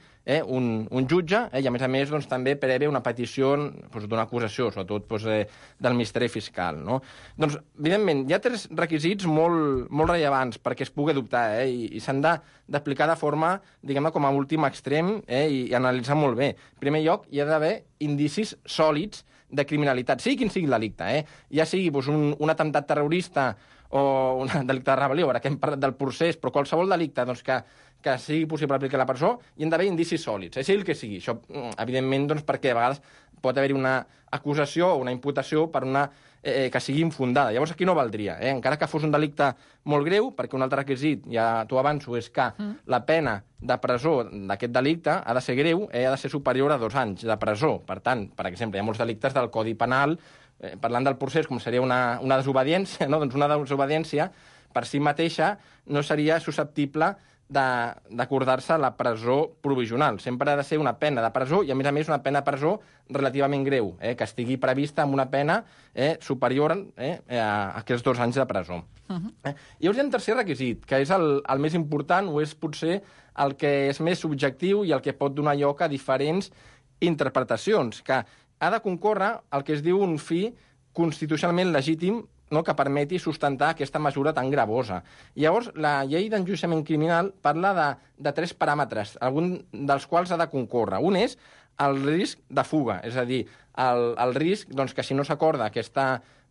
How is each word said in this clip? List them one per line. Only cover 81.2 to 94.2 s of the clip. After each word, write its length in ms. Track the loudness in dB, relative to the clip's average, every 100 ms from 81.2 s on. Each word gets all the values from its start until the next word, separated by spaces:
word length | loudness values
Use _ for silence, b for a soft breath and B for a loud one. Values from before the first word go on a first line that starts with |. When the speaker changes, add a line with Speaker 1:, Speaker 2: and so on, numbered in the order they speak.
| -2 0 0 2 2
Speaker 1:
legítim 480 | 2 0 0 0 -2 -6 _ -4
no, 120 | -2
que 100 | 0 0
permeti 440 | 0 0 0 -2
sustentar 500 | -4 -2 -2 0 0 0
aquesta 240 | -4 -2
mesura 340 | -2 0 0
tan 160 | 0 0
gravosa. 540 | 0 2 0 -2 -6 -10 B B B
Llavors, 360 | 2 2 0 -2
la 280 | 0 0 0
llei 240 | 0 0
d'enjudiciament 540 | -2 -2 -2 0 -2 0
criminal 480 | 0 2 2 0 -2
parla 320 | -2 2 2
de, 140 | 2 0 -2 b b
de 160 | -4
tres 200 | -2 -4
paràmetres, 640 | -2 0 2 0 -2 -6 -4
algun 440 | -2 0 0 -2 -8
dels 360 | -6 0 0 0
quals 240 | 0 0
ha 60 | 0
de 120 | -2
concórrer. 500 | -2 -2 0 0 0
Un 160 | 2 2
és 220 | 0 -4 b b b -2
el 220 | 0 0
risc 360 | 0 0 -2 -6 -6
de 140 | -2
fuga, 360 | 0 0 0 -2
és 120 | -4 -2
a 80 | -2
dir, 200 | -2 -4 B B 0
el, 380 | 2 2 2
el 140 | 0